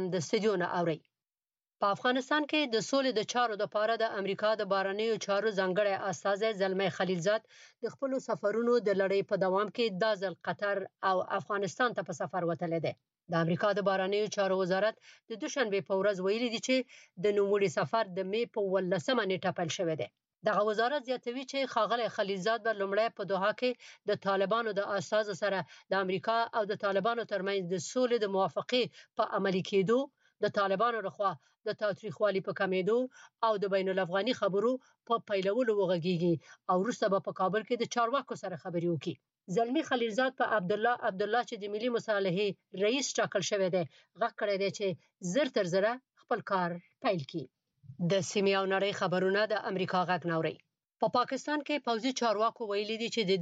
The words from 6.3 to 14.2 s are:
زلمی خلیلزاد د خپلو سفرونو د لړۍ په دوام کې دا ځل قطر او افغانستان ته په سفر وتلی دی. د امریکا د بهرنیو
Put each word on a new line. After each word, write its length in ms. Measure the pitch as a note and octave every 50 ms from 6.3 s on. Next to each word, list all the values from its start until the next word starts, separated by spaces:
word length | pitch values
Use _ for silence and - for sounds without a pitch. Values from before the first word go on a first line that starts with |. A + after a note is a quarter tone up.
| G3+ F#3+ A3 A3+ A3 F#3
زلمی 300 | G3 F#3+ F#3 F#3+ G3 F3+ - -
خلیلزاد 440 | F#3 F3+ F#3 F3 D#3+ G3 G#3+ A3 - _ - - - - _ _ -
د 20 | G#3+ -
خپلو 220 | - C#4 C4+ C4 C4 - -
سفرونو 460 | A3 - - G3+ - A3+ A#3+ A#3+ A#3+ A#3+
د 100 | G3 G3+ G3 F#3+
لړۍ 200 | G3 F#3+ G3 G3 F#3 -
په 60 | G#3 F#3 F#3+
دوام 240 | F#3 F#3 G3 G#3+ G3+ -
کې 100 | - A#3 A3+ F#3+ F3
دا 100 | A3 A3 G#3+ F3+
ځل 120 | G3 F#3 E3+ - - F#3+
قطر 300 | E3+ - G#3 G3+ G3+ G3 F#3+ - - _ - F#3+
او 80 | F#3 F#3 - - G3 G3
افغانستان 500 | C#3+ - G#3 G3 G3+ F3 - - B3+ A#3+ F#3+
ته 80 | - F3 -
په 60 | E3 -
سفر 200 | G3 D#3 - F#3 E3+ E3
وتلی 300 | E3 - F3 E3 E3 E3 D#3
دی. 80 | C#3 - - _ _ _ _ _ -
د 40 | E3+ E3 E3
امریکا 260 | D#3+ F3+ - A3 G#3
د 80 | G3 G#3 F#3+ G3+
بهرنیو 460 | F#3+ F#3+ F#3+ F#3+ G3+ G#3